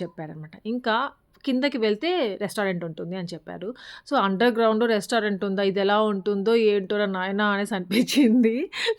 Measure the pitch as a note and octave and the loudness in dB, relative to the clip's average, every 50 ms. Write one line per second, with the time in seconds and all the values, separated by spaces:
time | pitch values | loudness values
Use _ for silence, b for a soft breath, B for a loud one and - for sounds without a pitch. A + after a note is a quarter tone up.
0 | F#3 - - - D#3+ D#3 D#3 D#3 D#3 D#3 - - - G#3+ A#3 B3 B3 A#3 G#3+ A3+ | -8 -10 -10 -12 -12 -12 -12 -14 -16 -18 -18 -14 -8 -6 -6 -4 -2 -2 -2 -2
1 | C4+ C#4 - _ _ _ _ _ - C#4+ B3+ B3+ C4 C#4+ C4 C4 A3 G#3+ G3+ G#3 | -2 -4 -8 _ _ _ _ _ -4 -2 -2 0 0 0 -2 0 0 0 0 0
2 | D#4 E4 F4+ F4+ C#4+ A3 F#3+ - G3+ F#3+ - - G#3 G3 F#3 F3 E3+ E3 D#3 - | 0 -2 0 0 0 -2 -2 -4 -6 -6 -4 -2 -2 -2 -2 -4 -6 -8 -10 -10
3 | - E3 F3+ F#3+ F3+ F3 F3+ D#3+ - - F2+ E3+ E3+ G3 B3 B B B B B | -10 -8 -8 -8 -8 -10 -10 -12 -14 -14 -14 -12 -10 -12 -12 B B B B B
4 | B - C#4+ C4+ G3+ F#3+ F#3+ F#3 A#3 B3 A#3+ A3 A3+ A3 A3 A3 A#3+ A#3 A3+ G#3 | B -4 -2 0 2 2 2 4 2 2 4 4 4 4 4 4 2 2 2 0
5 | G#3 - B3+ A#3 G#3 G#3+ G3+ F#3 G#3+ G3+ F#3+ F#3+ G3+ G3 F#3 G3 G3 G3 G3+ G#3+ | 0 0 0 0 0 0 -2 -2 -2 -2 -2 0 0 0 2 2 2 2 4 4
6 | A3 G#3+ G#3 G3 F3+ G#3 G#3 G3 G3 A3 A3+ A#3 A3+ G#3+ G#3 G3+ F#3+ F#3 G#3+ G#3 | 2 2 0 -2 -2 -2 -2 0 2 2 4 4 6 4 4 2 0 -2 -2 0
7 | G#3 G3 F#3+ F#3 F#3 F#3+ G3 G3+ G#3+ G#3 G3+ G3 G3+ G3+ A3+ F#3+ F3+ F3+ F#3 A3+ | 0 -2 -2 -2 -4 -2 -2 0 0 0 0 0 -2 -2 -4 -6 -4 0 0 0
8 | B3 - - - D4 A3+ A3 B3+ A#3+ A3+ A3+ B3 E4 G4+ B B B A#4 A4 | 0 2 2 4 4 4 6 4 4 4 2 0 -4 -6 B B B -2 0